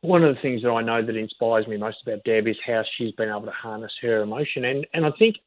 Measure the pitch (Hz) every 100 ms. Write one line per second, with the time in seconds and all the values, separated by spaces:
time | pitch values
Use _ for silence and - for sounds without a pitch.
0 | 170 180 160 127 143 123 120 117 113 117
1 | 113 110 107 - 113 113 107 104 107 110
2 | - 107 110 110 110 107 - 113 107 -
3 | 117 101 110 107 107 - 113 107 113 -
4 | 120 110 104 113 147 - 123 135 151 165
5 | 156 151 220 214